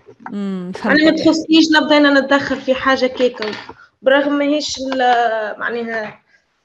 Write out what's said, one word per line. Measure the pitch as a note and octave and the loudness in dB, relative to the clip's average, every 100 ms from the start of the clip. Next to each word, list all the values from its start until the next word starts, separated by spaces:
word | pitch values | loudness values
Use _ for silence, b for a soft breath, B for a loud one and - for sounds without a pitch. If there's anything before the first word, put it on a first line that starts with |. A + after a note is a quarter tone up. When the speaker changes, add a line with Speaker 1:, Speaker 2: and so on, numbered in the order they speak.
| - - - | -20 -20 -12
Speaker 1:
مم، | G3+ G3 F#3+ F3+ | -8 -6 -6 -8
فهمت | F#3 G#3+ | -6 0
Speaker 2:
معناها، | D4+ | 2
ما | D#4 | 2
Speaker 1:
عليك. | D#4 | 2
Speaker 2:
تخصنيش | D#4+ - - D#4+ D#4+ D4+ | 2 0 2 4 4 2
نبدأ | C4+ D4 | 4 4
أنا | C#4+ C4+ | 4 4
نتدخل | C4+ C#4 - C4 | 2 0 -2 -4
في | C4 | -2
حاجة | B3+ C4 C4 B3+ | -2 0 0 0
كيكا، | - B3 - G#3+ G#3 - B B _ | 0 -2 -2 -8 -10 -14 B B _
برغم | A#3+ C#4+ C#4+ | 2 2 2
ماهيش | C#4+ C#4+ D4+ D4 - | 0 0 -2 -4 -8
ال-، | C4 C4 B3 A#3+ A#3 A3 G#3 - | -6 0 2 2 0 -2 -6 -8
معناها، | - A#3 A3+ A3+ G#3 - _ _ _ _ | -6 -6 -6 -8 -10 -14 _ _ _ _